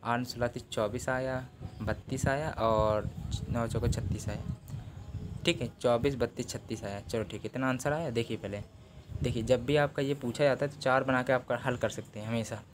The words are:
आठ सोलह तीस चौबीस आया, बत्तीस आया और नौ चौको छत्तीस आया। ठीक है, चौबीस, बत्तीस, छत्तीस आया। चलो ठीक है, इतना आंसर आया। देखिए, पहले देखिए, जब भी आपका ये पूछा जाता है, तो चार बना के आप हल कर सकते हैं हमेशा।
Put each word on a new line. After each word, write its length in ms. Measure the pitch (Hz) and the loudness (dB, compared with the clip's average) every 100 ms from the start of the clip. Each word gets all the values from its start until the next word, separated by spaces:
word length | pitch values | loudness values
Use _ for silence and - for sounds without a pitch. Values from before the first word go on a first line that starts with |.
आठ 220 | 113 120 123 | 0 0 0
सोलह 220 | 117 120 | -2 -2
तीस 160 | 120 110 | -2 -6
चौबीस 440 | - 107 120 127 | 0 0 0 -2
आया, 340 | 127 131 127 131 - - - | -2 0 -4 -6 -12 -12 -6
बत्तीस 460 | 107 107 - 131 - | -4 -4 -4 0 2
आया 220 | 139 156 | 2 -2
और 580 | - 110 110 107 107 107 - - - - | 2 4 6 4 2 0 -6 -4 -4 -2
नौ 180 | 120 117 | 0 0
चौको 200 | 113 117 | 0 0
छत्तीस 420 | - - 104 - | 0 -2 -2 -2
आया। 260 | 104 - - - - - - - - - - - | -6 -6 -8 -8 -10 -10 -14 -10 -10 -8 -2 0
ठीक 160 | 170 | 0
है, 80 | 120 - | -2 0
चौबीस, 360 | 123 120 135 135 | 4 4 4 2
बत्तीस, 300 | 117 - 123 | -2 -2 -6
छत्तीस 360 | 117 - 110 | -6 -6 -6
आया। 160 | 104 101 | -6 -8
चलो 220 | - 117 | -4 -2
ठीक 180 | 98 107 | -2 -6
है, 40 | 110 | -6
इतना 220 | 127 131 | -2 0
आंसर 240 | 127 147 | 2 0
आया। 160 | 151 165 | 0 0
देखिए, 260 | 117 117 110 | 0 0 -2
पहले 240 | 101 101 - - - - - - | -4 -8 -10 -16 -20 -20 -12 -2
देखिए, 280 | 123 123 | 0 0
जब 220 | 113 127 120 | 4 4 6
भी 100 | 147 | 4
आपका 240 | 143 143 | 4 2
ये 100 | 139 143 | -2 0
पूछा 280 | 123 113 | -2 2
जाता 220 | 147 127 143 | 4 4 0
है, 60 | |
तो 80 | - | 0
चार 240 | 131 131 | 4 4
बना 180 | 135 131 | 4 2
के 100 | 127 | 4
आप 180 | 127 - 120 131 | 2 2 -2 0
हल 100 | 120 | 0
कर 120 | 110 | 0
सकते 280 | - 107 104 | -2 -12 -10
हैं 80 | 107 | -4
हमेशा। 340 | 113 110 107 - | -2 -2 -6 -10